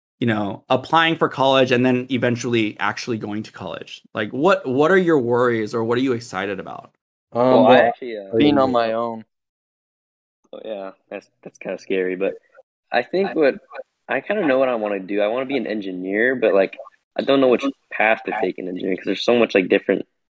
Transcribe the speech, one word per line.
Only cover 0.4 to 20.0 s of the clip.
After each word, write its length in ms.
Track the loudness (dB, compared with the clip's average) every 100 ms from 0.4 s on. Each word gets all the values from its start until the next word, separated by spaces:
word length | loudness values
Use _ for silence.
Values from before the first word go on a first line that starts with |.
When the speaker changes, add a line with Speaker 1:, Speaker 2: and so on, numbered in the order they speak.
| -2 -6 -2
Speaker 1:
applying 480 | -2 0 2 2 0
for 100 | -2
college 460 | 2 2 4 4
and 120 | 2
then 220 | 2 0 -2
eventually 720 | -2 -2 -2 -2 0 -2 -2
actually 380 | -4 -4 -6 -6
going 260 | -6 -8
to 80 | -10
college? 500 | -12 -12 -12 -14 -20 _
Like, 180 | -8 -6
what, 340 | 0 2 2
what 260 | 0 0 4
are 60 | 4
your 220 | 4 2
worries 540 | 2 2 2 0 -2
or 100 | -4
what 140 | -2 0
are 40 |
you 120 | 0
excited 440 | -2 -6 -6 -6 -8
about? 320 | -10 -14 -18 _ _ _ _
Speaker 2:
Um, 180 | 0 4
Speaker 3:
Well, 140 | 6
I 40 | 8
Speaker 2:
well, 180 | 6 4
Speaker 3:
actually, 300 | -2 -10 -12
uh, 40 | -2
Speaker 2:
oh, 60 | 2
Speaker 4:
Being 180 | 4
Speaker 2:
yeah. 60 | 4
Speaker 4:
on 100 | 2
my 220 | 0 0
own. 320 | -2 -4 -8 -14 _ _ _ _ _ _ _ _ _ _ _ -20
Speaker 3:
Oh, 60 | -16
yeah, 280 | -12 -10 -12 -16 -14
that's, 200 | -14 -14 _
that's 160 | -20 -14
kinda 200 | -10 -8
scary, 360 | -4 -2 -2
but 200 | -2 -4 -6 _ _ _ _ -4
I 80 | -4
think 340 | -2 -2 -2
what, 200 | 2 0 0 _ -18 -18 _ -6
I 140 | -6
kinda 260 | -4 -2 2
know 100 | 2
what 120 | 2
I 60 |
wanna 240 | 0 -2 -4
do. 200 | -4 0
I 80 | 0
wanna 200 | -2 -4
be 100 | -4
an 100 | -4
engineer, 680 | -6 -6 -6 -4 0 0
but, 180 | 2 2
like, 240 | 4 2 -2 -20 _ _ -6
I 60 |
don't 180 | 2 4
know 60 | 4
which 180 | 4 0 -6 -10
path 300 | 0 2 0
to 80 | -2 -4
take 180 | -4 -6
in 100 | -8
engineering 300 | -6 -4 -4
'cause 80 |
there's 180 | -4 -2
so 120 | 2
much, 200 | 2 4
like, 120 | 2 2
different, 400 | 0 2 -2